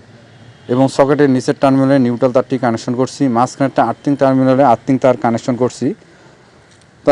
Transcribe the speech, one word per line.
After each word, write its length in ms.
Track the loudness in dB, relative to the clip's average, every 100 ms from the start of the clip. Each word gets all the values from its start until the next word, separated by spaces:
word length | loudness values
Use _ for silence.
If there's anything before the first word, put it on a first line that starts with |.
| -20 -20 -20 -20 -20 -20 -4
এবং 120 | 0 0 2
সকেটের 320 | 2 2 2 2
নিচের 220 | -2 0
টার্মিনালে 360 | 2 2 2 2 0
নিউট্রাল 260 | 0 0 0
তারটি 180 | -2 -2 -2
কানেকশন 280 | -4 -6 -4
করছি। 240 | -4 -2 -2 0
মাঝখানেরটা 440 | -2 -2 -4 0 -2
আর্থিং 200 | -4 -4 0
টার্মিনালে 420 | 0 2 2 2 2
আর্থিং 220 | 2 0 0
তার 120 | 0 0
কানেকশন 320 | -2 -4 -4 -4
করছি। 240 | -4 -4 -6 -8 _ _ -20 _ _ _ _ _ _ _
তো 40 | 2